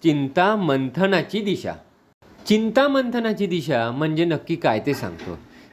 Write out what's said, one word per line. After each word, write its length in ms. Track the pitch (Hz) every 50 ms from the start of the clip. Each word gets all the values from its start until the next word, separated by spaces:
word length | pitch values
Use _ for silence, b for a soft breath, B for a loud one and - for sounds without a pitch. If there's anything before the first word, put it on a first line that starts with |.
| -
चिंता 540 | 165 147 147 139 135 139 180 180 196 220
मंथनाची 840 | 214 190 151 135 135 131 131 120 165 190 196 190 170 156 - - 214
दिशा. 320 | 208 202 180 - - 95 82 80 - _ _ _ _ _ _ _ - - - - - -
चिंता 400 | 208 214 220 220 220 262 277 285
मंथनाची 580 | 277 269 254 240 214 240 226 220 214 - 202
दिशा 440 | 185 175 175 139 147 143 117 113 117
म्हणजे 340 | 120 135 156 160 156 156 170
नक्की 320 | 170 160 135 - - 170
काय 240 | 156 - 147 113 107 107
ते 80 | 143 143
सांगतो. 440 | - - 95 85 80 - 92 85 73 - B B B B B